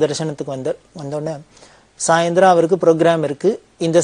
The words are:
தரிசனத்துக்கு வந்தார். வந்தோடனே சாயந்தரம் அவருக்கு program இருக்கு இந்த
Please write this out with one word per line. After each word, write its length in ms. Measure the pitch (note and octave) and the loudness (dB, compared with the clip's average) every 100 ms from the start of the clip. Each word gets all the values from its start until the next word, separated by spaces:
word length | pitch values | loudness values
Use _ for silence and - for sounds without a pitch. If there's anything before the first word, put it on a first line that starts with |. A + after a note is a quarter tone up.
தரிசனத்துக்கு 520 | D3 C#3+ D#3+ D3 C#3+ C3+ | 0 -2 -6 -8 -8 -8
வந்தார். 240 | C3+ - _ F3+ | -8 -8 _ -16
வந்தோடனே 340 | C#3 D3 D#3 D3+ D#3+ _ - _ _ - | -10 -8 -8 -10 -14 _ -20 _ _ -8
சாயந்தரம் 540 | - E3 E3+ E3+ F#3+ | 0 0 0 2 4
அவருக்கு 240 | F3 E3 F3+ E3+ | 4 2 2 2
program 400 | D#3+ E3+ E3 C#3+ | 4 2 2 -2
இருக்கு 220 | C#3 F#3 A#3 _ - E3 | -2 -2 -2 _ -6 0
இந்த 120 | E3 | 2